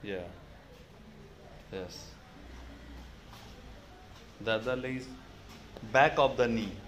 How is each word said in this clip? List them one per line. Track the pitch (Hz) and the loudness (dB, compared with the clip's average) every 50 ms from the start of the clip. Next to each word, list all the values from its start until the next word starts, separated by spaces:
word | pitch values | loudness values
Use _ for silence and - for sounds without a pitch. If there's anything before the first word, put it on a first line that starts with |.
| - | -4
Yeah. | 104 98 90 87 87 - - - - - - - - - - - - - - - - - - - - - - - - - - - - | -2 -2 -2 -4 -6 -10 -14 -16 -16 -18 -18 -18 -18 -18 -18 -18 -20 -18 -18 -18 -18 -16 -16 -18 -18 -18 -18 -18 -18 -18 -18 -14 -8
Yes. | - 95 92 87 - - - - - - - - - - - - - - - - - - - - - - - - - - - - - - - - - - - - - - - - - - - - - - - - - - | -6 -6 -6 -6 -8 -12 -14 -14 -16 -18 -18 -18 -18 -16 -16 -14 -14 -14 -12 -14 -14 -14 -14 -14 -12 -12 -12 -14 -16 -16 -16 -16 -16 -16 -16 -16 -16 -14 -14 -14 -16 -16 -16 -18 -18 -18 -18 -18 -18 -18 -18 -18 -14 -4
The | 104 110 | 2 4
other | 110 110 110 127 127 | 4 4 4 2 0
leg | 127 127 127 131 131 | 0 0 -2 -2 -2
is | 127 - - - - - - - - - - - - - - - - 110 | -4 -6 -12 -14 -14 -16 -16 -16 -16 -16 -16 -16 -16 -14 -12 -12 -10 6
back | 110 131 139 156 156 156 | 10 10 10 12 10 8
of | 143 131 127 - | 8 8 8 6
the | 123 117 | 6 6
knee. | 113 113 107 98 92 92 - | 6 4 2 0 -4 -8 -10